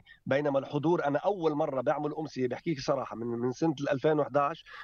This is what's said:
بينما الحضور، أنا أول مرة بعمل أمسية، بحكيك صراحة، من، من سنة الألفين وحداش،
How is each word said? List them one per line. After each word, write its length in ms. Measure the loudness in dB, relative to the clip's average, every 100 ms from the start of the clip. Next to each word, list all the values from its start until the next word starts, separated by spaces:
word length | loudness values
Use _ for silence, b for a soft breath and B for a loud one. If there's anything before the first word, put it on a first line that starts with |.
| -12 b -2
بينما 320 | 0 2 0
الحضور، 460 | 0 0 2 2
أنا 140 | 2 0
أول 360 | 0 0 0
مرة 260 | 0 0 0
بعمل 340 | 0 0 0
أمسية، 340 | -4 -6 -2 -2
بحكيك 320 | -2 -4 -2
صراحة، 360 | 0 -2 -2 -6
من، 100 | -4
من 260 | 0 -2
سنة 220 | 2 0 0
الألفين 400 | 0 2 2 2
وحداش، 440 | 2 2 0 -2 -14 B